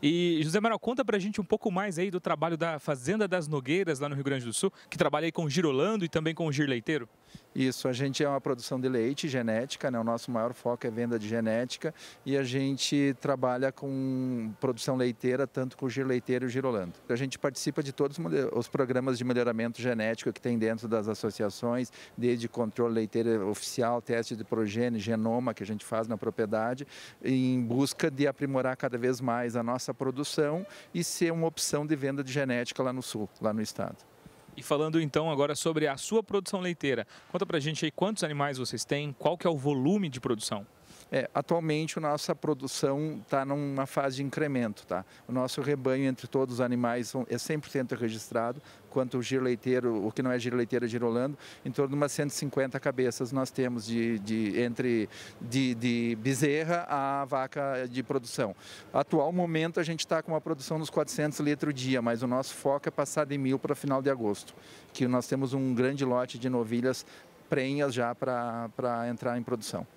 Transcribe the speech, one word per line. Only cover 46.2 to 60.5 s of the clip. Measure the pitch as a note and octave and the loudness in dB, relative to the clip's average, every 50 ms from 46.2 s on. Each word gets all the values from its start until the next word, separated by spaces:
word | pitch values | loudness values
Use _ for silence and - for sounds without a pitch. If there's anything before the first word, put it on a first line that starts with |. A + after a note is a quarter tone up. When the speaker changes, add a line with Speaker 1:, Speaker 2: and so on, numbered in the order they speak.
| - A#2+ | -6 -2
Speaker 2:
todos | - C3+ C3+ B2+ B2 | 2 2 2 2 2
os | A#2 | 0
animais | B2+ B2 B2 B2 B2 A#2+ A#2 B2 A#2+ - | 0 2 2 2 2 2 2 0 -2 -4
são, | - C#3 A#2+ - | -4 -6 -4 -2
é | A#2 | -4
cem | A#2+ - - D#3+ D3+ | -4 -2 -2 -4 -4
por | C#3+ - | -4 -2
cento | - C#3 C3 A#2+ C3+ | -2 -2 -2 0 -2
registrado, | A2 A#2+ A#2 A2 A2 - - - A#2 A2+ A#2 B2+ D3 - - - - - - | -2 -2 -2 -2 -4 -10 -4 -2 0 0 0 -4 -6 -10 -18 -20 -20 -20 -4
quanto | - C3+ C3 B2 A#2+ C3 | 0 0 0 0 0 -4
o | A#2+ | -2
giro | G#2+ C3+ C3 B2+ | 0 0 0 2
leiteiro, | B2+ B2 A2+ - B2+ B2+ B2+ A#2+ B2 A#2 G#2+ F#2+ | 2 0 0 0 2 2 2 2 2 0 2 0
o | A2 A2 | -2 -2
que | - C3+ | 0 0
não | B2+ | 0
é | B2 B2 | 0 0
giro | A2+ B2 A#2+ | 0 0 0
leiteiro | B2 A#2+ G#2 - A#2+ A#2+ | 0 0 2 0 0 0
é | A#2 | 0
girolando, | A2 B2 A#2 A#2+ A2+ A#2+ B2 C#3 D3 C#3 - - - - - | -2 0 0 2 2 2 0 0 -4 -6 -12 -18 -20 -10 -8
em | C3+ B2 | -8 0
torno | - C#3+ C3+ | 0 0 0
de | C3+ | 2
umas | D3 D3 C#3+ - | 0 0 0 0
cento | - D3 C#3+ | 0 -2 -2
e | - | -2
cinquenta | - - C#3 - - C3+ C3 A#2 C3 | -4 -4 -2 0 0 0 0 -2 -2
cabeças | - D3 C3 B2 B2+ B2 A2+ - C3+ A#2+ C3 | -2 -2 0 2 2 0 2 -2 -4 -2 0
nós | C3+ C3 C3 | -2 -2 -2
temos | - - C3 B2 B2 A#2+ G#2+ | -2 -2 -2 0 0 -4 -4
de, | A2 A#2 A#2 A#2 A#2 A#2 A2 | -2 0 0 2 2 0 -2
de, | G2 G#2 A2 A2 A2 G#2 F#2 F2+ | -2 -2 0 0 0 2 2 2
entre, | B2 A#2+ A#2+ - C3+ B2+ A#2+ A2+ G#2+ - - - - - - - | 0 0 0 -2 0 2 2 2 0 -2 -6 -14 -16 -16 -14 -12
de, | - A#2 A#2 C3 C3+ B2+ B2 | -10 -2 0 2 2 2 0
de | A2+ A#2+ B2+ A#2+ A#2 A#2 A#2 A#2 A2 | 0 0 0 2 2 2 0 -2 0
bezerra | A2 C3+ C#3 A#2+ C#3+ D3 C#3+ D3+ D#3+ D#3 F3 E3+ E3+ - | 0 -2 0 2 2 2 2 2 2 0 0 -2 0 -2
a | - C#3+ C#3 C#3 C#3 C#3 C#3 | -2 0 0 0 0 0 -2
vaca | B2+ C#3+ C3+ C3 C3+ - D3+ C#3 C#3 C3+ B2+ C3 B2+ | 0 0 -2 -2 -2 -2 -4 -2 -2 -2 -2 -4 -4
de | A#2+ B2+ B2 | -4 -4 -2
produção. | - C#3+ C3+ A#2+ A#2 - - C3 G#2 F#2 - - - - - - - - | 0 0 -2 -2 -2 -2 -2 -2 -2 -2 -6 -14 -18 -18 -18 -18 -2 0
Atual | B2+ C#3+ - - D#3+ C#3 D3+ F3 | 0 2 4 4 4 4 4 2
momento | F3+ F3+ E3+ E3 D#3+ D#3+ E3+ E3+ - | 2 0 2 2 0 0 0 0 0
a | E3+ | 0
gente | D3+ E3+ D#3 - | 0 -2 -4 -2
tá | - E3+ - - | 0 0 -2 0
com | - | 0
uma | D#3+ D#3 | -2 -2
produção | - D#3+ | 0 -2